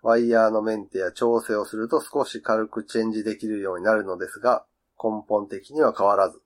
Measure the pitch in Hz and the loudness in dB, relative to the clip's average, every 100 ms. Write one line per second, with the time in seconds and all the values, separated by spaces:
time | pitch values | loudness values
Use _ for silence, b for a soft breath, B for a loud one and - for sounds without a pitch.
0 | 113 117 120 117 113 110 110 107 98 95 | 4 4 4 4 4 2 -2 -4 -6 -6
1 | 90 - 120 117 113 107 98 110 117 156 | -6 0 2 2 0 -4 -4 -6 -2 -2
2 | - 143 131 113 - 110 110 113 - 117 | -2 -4 -4 -4 -2 -2 -2 -8 -4 -2
3 | 113 110 107 104 110 107 98 90 98 110 | -2 -2 -6 -6 -6 -6 -6 -2 0 0
4 | 95 90 90 101 120 120 _ _ _ _ | 0 -6 -8 -2 0 0 _ _ _ _
5 | 113 110 - 107 101 98 - 147 135 - | -4 -4 -2 -2 -2 -12 -8 2 2 4
6 | 101 98 95 - | 2 4 2 -2